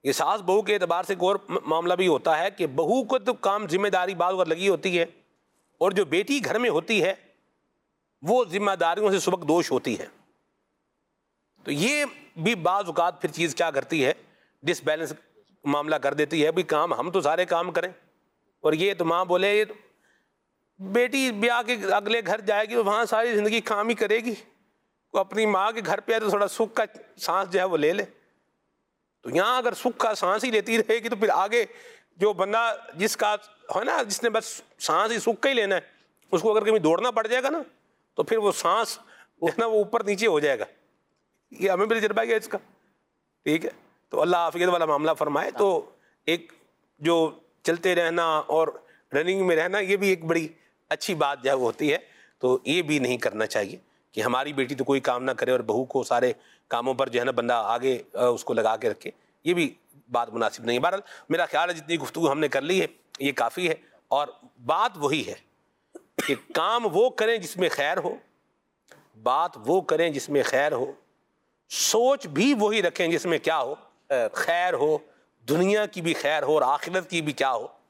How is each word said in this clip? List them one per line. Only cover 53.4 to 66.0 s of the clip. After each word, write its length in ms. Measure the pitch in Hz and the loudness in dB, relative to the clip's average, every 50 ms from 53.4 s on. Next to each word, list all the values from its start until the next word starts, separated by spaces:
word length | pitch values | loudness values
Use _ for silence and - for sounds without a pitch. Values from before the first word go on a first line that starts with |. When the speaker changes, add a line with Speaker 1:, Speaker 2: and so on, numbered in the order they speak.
| 110 | -4
Speaker 1:
چاہیے 300 | 107 - 110 104 98 90 90 _ _ _ _ _ _ | -2 0 -4 -4 -4 -8 -16 _ _ _ _ _ _
کہ 80 | _ 110 | _ -4
ہماری 320 | 107 123 120 127 135 147 | -2 0 0 -2 -2 -2
بیٹی 220 | 147 139 131 120 143 | -2 -4 -4 -4 -2
تو 100 | 127 131 | -6 0
کوئی 160 | 127 139 139 | 0 0 0
کام 240 | 131 143 123 120 127 | 2 0 -2 0 -2
نہ 60 | 135 | -4
کرے 200 | 127 - 127 120 | -2 -2 0 0
اور 100 | 127 123 | 0 0
بہو 240 | 113 110 104 120 131 | 0 0 -2 -2 -2
کو 180 | 127 - 135 | -2 -2 -4
سارے 300 | 120 - 131 120 123 127 - - _ _ _ _ _ _ | 0 0 0 2 2 2 0 -4 _ _ _ _ _ _
کاموں 260 | - 117 120 131 131 | -6 -4 -2 -2 -2
پر 140 | 123 135 131 | -2 -2 0
جو 120 | 120 123 | 0 -2
ہے 40 | 120 | -2
نا 60 | 131 | 0
بندہ 240 | 131 117 117 117 120 | -2 -2 0 0 0
آگے، 480 | 120 110 101 113 120 127 131 127 117 - _ - | 0 0 -2 -2 0 0 0 -2 -2 -4 _ -2
آ، 120 | 98 123 | 0 2
اس 180 | 123 120 110 - | 2 2 0 -4
کو 80 | - | -4
لگا 240 | 117 117 107 110 113 | -2 0 2 0 0
کے 140 | 110 - 113 | 0 -2 -4
رکھے، 200 | 101 - - 104 - _ _ _ _ _ _ | -4 -4 -12 -18 -18 _ _ _ _ _ _
یہ 100 | 151 180 | -2 0
بھی 200 | 175 165 135 - _ _ _ _ 143 _ _ | 0 0 -2 -4 _ _ _ _ -20 _ _
بات 200 | 123 120 120 117 | -2 -2 -2 -2
مناسب 340 | 107 117 113 104 - - 110 | -2 -2 -2 -2 -2 -4 -4
نہیں 120 | 117 120 | -2 -2
ہے۔ 60 | 127 | 0
بہرحال 180 | 143 170 190 196 202 - - - - _ | 0 0 -2 -2 -8 -12 -20 -20 -6 _
میرا 180 | 151 165 175 | -2 -2 0
خیال 240 | - - 151 170 175 | 0 0 -2 0 0
ہے 40 | 175 | -2
جتنی 240 | 160 147 147 170 160 | -8 -6 -6 -6 -6
گفتگو 340 | 139 123 - 160 160 147 | -6 -8 -6 -2 0 0
ہم 60 | 139 151 | 0 0
نے 100 | 156 139 | -2 -2
کر 120 | 131 135 | -2 -2
لی 200 | 135 156 185 190 | -2 0 0 0
ہے 60 | 170 156 - _ _ _ _ - | 0 -2 -6 _ _ _ _ -6
یہ 140 | 135 139 | -4 -4
کافی 360 | 135 - 120 117 - - 180 170 | -2 -2 -4 -4 -2 -4 -4 -4
ہے، 60 | 160 - _ _ _ _ _ _ | -4 -4 _ _ _ _ _ _
اور 200 | - 139 147 - - _ _ - _ _ 123 | -2 -2 -2 -4 -8 _ _ -20 _ _ -4
بات 240 | 123 156 180 214 247 196 | -2 0 0 0 0 -2
وہی 300 | 170 147 139 147 151 104 | -2 -2 0 0 0 -4
ہے 80 | - - - _ _ _ _ _ _ _ _ _ _ _ - | -6 -10 -14 _ _ _ _ _ _ _ _ _ _ _ -20